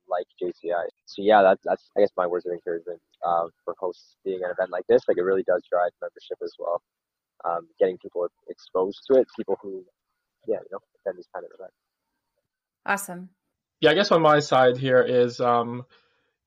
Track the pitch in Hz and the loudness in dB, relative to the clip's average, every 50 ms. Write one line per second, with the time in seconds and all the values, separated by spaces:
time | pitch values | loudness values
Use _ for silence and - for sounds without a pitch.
0 | _ 92 92 90 90 _ _ - 92 92 - _ - 85 85 85 85 85 - _ | _ -6 -6 -6 -6 _ _ -8 -8 -8 -8 _ -6 -4 -4 -4 -4 -6 -10 _
1 | _ - - - 98 107 110 104 98 95 98 - - 85 95 - _ _ - 101 | _ -20 -10 -2 2 4 6 6 6 6 4 2 0 -6 -6 -6 _ _ -2 0
2 | 104 98 - 92 90 87 87 90 85 90 87 85 - 90 85 82 82 90 85 82 | 0 0 0 -2 -4 -2 -2 -4 -4 -6 -8 -8 -6 -8 -8 -8 -8 -12 -16 -16
3 | _ _ _ - - 87 85 85 85 82 _ _ - 87 85 - 92 90 90 - | _ _ _ -8 -4 -2 -2 -2 -4 -6 _ _ -12 -12 -10 -8 -8 -10 -10 -10
4 | _ _ _ _ - 95 95 90 92 90 87 - 92 90 90 90 92 - 117 127 | _ _ _ _ -8 -8 -6 -6 -6 -8 -4 -4 -6 -4 -4 -8 -2 -2 -2 -2
5 | - - 95 90 90 95 95 95 87 - 90 90 - - 90 87 87 87 _ - | 0 -2 -2 0 0 -2 -2 -2 0 -2 -2 -2 -2 -4 -2 -2 -2 -2 _ -8
6 | 87 85 _ - - - 92 - 90 85 - - 85 85 85 87 _ _ _ _ | -16 -16 _ -16 -16 -16 -14 -12 -12 -14 -12 -10 -8 -6 -6 -6 _ _ _ _
7 | _ _ _ _ _ _ _ _ - 85 85 85 82 _ _ - 98 92 92 90 | _ _ _ _ _ _ _ _ -8 -6 -6 -6 -8 _ _ -2 -2 -2 -2 -6
8 | - 98 - 90 87 85 _ _ _ - 87 _ - _ - 92 95 98 101 - | -12 -12 -8 -6 -6 -6 _ _ _ -18 -18 _ -14 _ -4 -2 -2 -2 -6 -8
9 | - - 135 131 113 _ - - 107 - 98 - - 101 95 95 - _ _ _ | -2 2 2 2 2 _ -4 -12 -6 -6 -6 -6 -6 -14 -14 -14 -16 _ _ _
10 | _ _ _ _ _ _ _ _ - 110 107 92 - - 92 101 _ _ _ _ | _ _ _ _ _ _ _ _ -8 -6 -6 -6 -6 -12 -16 -16 _ _ _ _
11 | - 98 90 90 87 _ - 90 87 87 87 - 95 92 _ _ _ _ _ _ | -10 -10 -10 -10 -16 _ -16 -16 -16 -16 -20 -20 -20 -20 _ _ _ _ _ _
12 | _ _ _ _ _ _ _ _ _ _ _ _ _ _ _ _ - 202 202 196 | _ _ _ _ _ _ _ _ _ _ _ _ _ _ _ _ -4 -4 -4 -4
13 | - - 175 175 185 185 _ _ _ _ _ _ _ _ _ - 156 147 156 180 | -4 -10 -14 -14 -16 -20 _ _ _ _ _ _ _ _ _ 2 2 4 4 4
14 | 202 - 190 165 160 151 151 147 147 - 139 131 131 127 120 131 135 135 127 123 | 4 4 4 4 6 6 6 6 4 2 4 6 6 6 4 2 0 4 4 4
15 | 120 120 127 123 123 120 120 - 127 120 120 120 117 117 120 123 123 _ _ _ | 4 4 4 2 2 2 0 -2 0 2 2 2 0 -2 -6 -12 -12 _ _ _
16 | _ _ _ _ _ _ _ _ _ | _ _ _ _ _ _ _ _ _